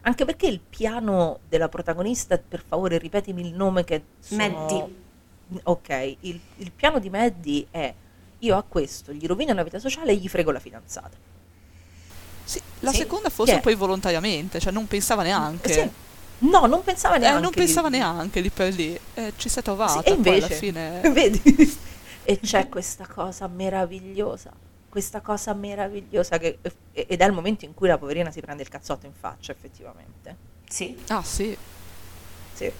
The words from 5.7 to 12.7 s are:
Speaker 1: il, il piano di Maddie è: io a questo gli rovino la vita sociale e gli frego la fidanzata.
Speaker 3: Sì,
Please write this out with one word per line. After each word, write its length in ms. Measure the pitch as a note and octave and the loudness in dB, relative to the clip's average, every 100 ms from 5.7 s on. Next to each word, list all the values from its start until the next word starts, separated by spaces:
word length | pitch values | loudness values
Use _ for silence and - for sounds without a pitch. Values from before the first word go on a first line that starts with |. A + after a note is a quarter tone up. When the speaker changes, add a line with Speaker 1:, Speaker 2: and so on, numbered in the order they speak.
| E3+ - C3+ C3+ - | -2 0 -4 -4 -8
Speaker 1:
il, 180 | F3+ E3+ - - | -12 -12 -16 -16
il 140 | F3+ | -16
piano 280 | - D4 D4 | 0 2 2
di 100 | F#3+ | -2
Maddie 580 | G3 A#3+ F3 D#3+ C#3+ - | 0 0 0 -4 -4 -4
è: 240 | E3 C#3 - - - - - | -6 -6 -8 -20 -20 -20 -4
io 180 | - F#3+ | 0 0
a 60 | |
questo 480 | - E3+ C#3 - - | 0 -4 -4 -8 -14
gli 120 | D3 E3 | -8 -4
rovino 280 | G3+ D4+ | -2 0
la 100 | G3 | 0
vita 160 | E3 G3 | -2 -6
sociale 320 | C4 C#4+ D#4 | -6 -4 0
e 40 | G3+ | 0
gli 100 | F3+ | 0
frego 240 | F3+ D#3 | 0 0
la 80 | C3 | -2
fidanzata. 720 | B2 A2+ - - - - - - - _ - - - - - - - - - | -8 -20 -16 -16 -16 -20 -20 -20 -20 _ -20 -20 -20 -20 -20 -20 -18 -16 -10
Speaker 3:
Sì, 160 | - - | -10 -10